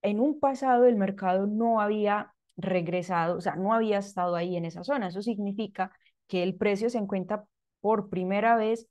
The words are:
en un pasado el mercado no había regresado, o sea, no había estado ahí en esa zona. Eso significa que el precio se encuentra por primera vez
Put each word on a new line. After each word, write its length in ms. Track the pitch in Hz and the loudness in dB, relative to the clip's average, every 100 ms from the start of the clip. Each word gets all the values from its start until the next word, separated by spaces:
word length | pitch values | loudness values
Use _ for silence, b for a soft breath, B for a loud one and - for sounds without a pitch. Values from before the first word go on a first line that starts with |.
en 160 | 214 208 | 0 2
un 220 | 269 302 | 2 2
pasado 460 | 277 269 262 247 247 | 0 0 2 6 6
el 100 | 226 | 6
mercado 500 | 196 196 190 185 202 | 0 0 0 0 0
no 340 | 214 233 226 | 0 2 2
había 520 | 208 214 208 208 - _ _ - | 2 0 0 0 -4 _ _ -8
regresado, 760 | 190 185 170 170 165 175 165 175 | -2 -2 0 -4 -2 0 0 0
o 40 | |
sea, 140 | - | -2
no 180 | 151 190 | -2 0
había 260 | 226 226 202 | 2 2 0
estado 360 | 202 - 180 | -2 -4 -2
ahí 220 | 175 175 175 | -2 -2 -4
en 80 | |
esa 180 | 165 170 | -6 -8
zona. 240 | 175 277 190 | -4 -4 -4
Eso 160 | 175 | -6
significa 720 | 208 208 202 202 214 - 190 b b _ _ | -4 -4 -4 -4 -8 -6 -8 b b _ _
que 160 | 185 | -2
el 140 | 180 180 | -2 0
precio 340 | 208 202 226 | 0 0 0
se 80 | 247 | -2
encuentra 460 | 202 196 180 208 - _ _ _ | -4 -4 -4 -8 -8 _ _ _
por 280 | 202 214 202 | 0 0 0
primera 480 | 180 185 196 226 233 | -4 -2 0 4 4
vez 320 | 214 226 - | 2 -2 -6